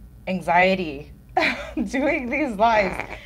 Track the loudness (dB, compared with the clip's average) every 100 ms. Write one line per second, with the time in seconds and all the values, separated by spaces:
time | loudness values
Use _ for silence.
0 | -20 -14 -6 -4 2 4 4 2 -2 -8
1 | -14 -20 -6 0 0 -2 -6 -6 -4 0
2 | 0 0 -2 -2 -2 2 4 4 2 -4
3 | -10 -14